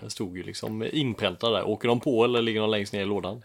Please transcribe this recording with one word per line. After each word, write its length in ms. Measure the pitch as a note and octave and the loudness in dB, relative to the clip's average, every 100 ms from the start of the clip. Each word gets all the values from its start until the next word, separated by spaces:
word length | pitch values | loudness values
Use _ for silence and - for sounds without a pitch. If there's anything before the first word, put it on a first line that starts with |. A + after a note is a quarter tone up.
eh, 60 | G#2+ | -12
stod 280 | - F#2+ F2+ | -8 -6 -6
ju 60 | |
liksom 400 | F#2+ - A2+ A2 A2+ | -10 -8 -6 -4 -4
inpräntade 640 | D#3 C3 G2+ G2 F2 A#2 G2+ | -2 -2 0 -2 0 0 2
där. 120 | G2+ | 0
Åker 200 | G#2+ A#2+ | 0 2
de 120 | A#2+ | 2
på 240 | C#3+ A2+ | 2 4
eller 180 | A#2+ A#2+ | 4 4
ligger 180 | A#2 A2 | 2 2
de 100 | A2 | 2
längst 220 | G#2+ G2+ | 2 0
ner 100 | G2+ | -2
i 40 | G2 | -2
lådan? 360 | G2 F2+ A#2 | -2 -4 -8